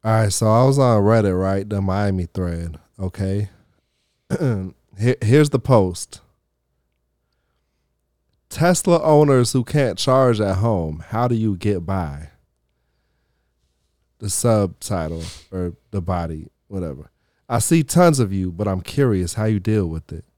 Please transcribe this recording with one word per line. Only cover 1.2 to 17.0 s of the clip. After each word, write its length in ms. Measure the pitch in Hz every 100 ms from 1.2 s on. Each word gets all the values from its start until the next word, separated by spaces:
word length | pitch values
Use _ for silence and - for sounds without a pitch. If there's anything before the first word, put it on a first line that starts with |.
| 101 92
right? 280 | 95 98 104
The 120 | 101
Miami 440 | 98 95 101 95 87
thread, 520 | - 87 85 85 80 _ -
okay? 500 | 95 - 95 101 101 _ _ _ _ _ _ _ _
<clears throat> 100 | -
Here, 760 | 147 104 92 - _ 98 117 -
here's 280 | 107 139 147
the 80 | 131
post. 600 | - 123 92 85 - - _ _ _ _ _ _ _ _ _ _ _ _ _ _ _ _ _ _ _ _ _ _ _
"Tesla 520 | - 165 175 - 170
owners 520 | - 151 151 131 120
who 100 | 131
can't 340 | 120 151 127 85
charge 440 | - 131 127 110
at 160 | 104 95
home, 460 | 113 101 80 80 80
how 180 | 110 123
do 80 | 113
you 200 | 110 92
get 300 | 104 98 85
by?" 440 | 95 80 71 73 _ _ _ _ _ _ _ _ _ _ _ _ _ _ _ _ _ _ _
The 100 | 107
subtitle, 920 | - 123 110 98 - - 92 80 82 82 - _
or 220 | 92 87 85 _
the 100 | 101
body, 460 | 85 90 85 78 - _ _
whatever. 420 | 98 85 67